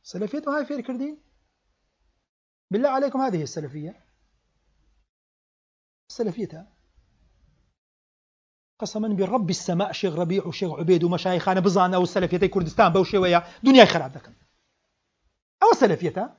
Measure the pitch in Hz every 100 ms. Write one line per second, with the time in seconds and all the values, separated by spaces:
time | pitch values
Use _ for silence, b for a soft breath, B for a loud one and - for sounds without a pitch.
0 | - 180 208 294 302 294 277 294 247 247
1 | 277 302 _ _ _ _ _ _ _ _
2 | _ _ _ _ _ _ _ 202 277 269
3 | 277 262 269 180 143 - 147 151 156 220
4 | _ _ _ _ _ _ _ _ _ _
5 | _ _ _ _ _ _ _ _ _ _
6 | _ - 220 202 196 156 190 _ _ _
7 | _ _ _ _ _ _ _ _ _ _
8 | _ _ _ _ _ _ _ _ 214 220
9 | 214 196 185 247 170 185 - 170 202 -
10 | 190 156 170 190 175 - 180 143 165 175
11 | 170 175 185 180 196 190 185 185 180 185
12 | 180 202 180 175 185 196 160 - 196 175
13 | 180 202 180 170 B B 247 262 196 170
14 | 135 139 - - _ _ _ _ _ _
15 | _ _ _ _ _ _ 427 427 220 156
16 | 165 185 233